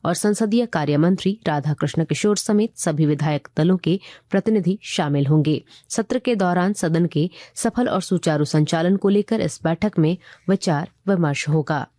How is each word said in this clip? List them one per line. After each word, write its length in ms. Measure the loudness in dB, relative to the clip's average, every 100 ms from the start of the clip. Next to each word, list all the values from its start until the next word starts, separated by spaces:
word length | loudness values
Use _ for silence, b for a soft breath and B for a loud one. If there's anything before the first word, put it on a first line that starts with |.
और 100 | -2
संसदीय 520 | -2 0 0 0 0 0
कार्य 300 | -2 0 2
मंत्री 420 | 4 2 0 -2 -2
राधाकृष्ण 580 | -2 -2 -4 -2 -2
किशोर 320 | -2 0 0 0
समेत 400 | 0 0 0 -2
सभी 300 | -4 0 0
विधायक 420 | 0 0 -2 -4 -2
दलों 200 | 0 2
के 200 | 0 -2 B B B
प्रतिनिधि 480 | -2 0 0 0 -4
शामिल 420 | -6 -4 0 0 2
होंगे। 340 | 2 2 -2 B B B
सत्र 280 | -6 -2 -2
के 160 | 0
दौरान 380 | 0 2 2 0
सदन 320 | 0 0 0 0
के 220 | 0 -2 B B
सफल 340 | -6 -4 -2 -2
और 140 | -2
सुचारू 420 | -2 -2 0 0
संचालन 520 | 0 0 0 0 0 2
को 120 | 2
लेकर 320 | 0 0 -2
इस 180 | -4 -2
बैठक 340 | -4 0 -2 2
में 180 | 0 0 B B -2
विचार 420 | -2 0 -2 -4 _ -2
विमर्श 400 | 0 0 -2 0
होगा। 380 | -2 0 -4 -6